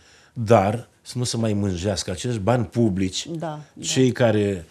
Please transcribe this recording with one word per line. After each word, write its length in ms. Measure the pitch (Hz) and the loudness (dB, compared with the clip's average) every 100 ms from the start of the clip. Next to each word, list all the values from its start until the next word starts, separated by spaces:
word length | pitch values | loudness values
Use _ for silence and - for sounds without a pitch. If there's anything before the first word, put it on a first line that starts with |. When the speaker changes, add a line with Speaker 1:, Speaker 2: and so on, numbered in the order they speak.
| _ _ _ | _ _ _
Speaker 1:
dar 540 | - 107 113 95 117 - _ | -6 4 6 6 -2 -8 _
să 160 | - 123 | -12 -6
nu 60 | |
se 140 | 120 117 | -4 -2
mai 160 | 113 | 0
mânjească 580 | 101 101 87 101 90 - | 0 0 -2 -2 -2 -6
acești 280 | 92 123 113 | -6 -6 -2
bani 260 | 95 123 | 0 0
publici, 600 | 104 117 113 95 95 - - 165 | 0 0 2 2 -2 -4 -8 -8
Speaker 2:
Da, 220 | 165 151 147 - | -8 -10 -16 -10
Speaker 1:
cei 320 | - 131 127 | -2 2 2
Speaker 2:
da. 120 | - | 4
Speaker 1:
care 420 | 117 107 101 95 - | 2 2 0 -2 -10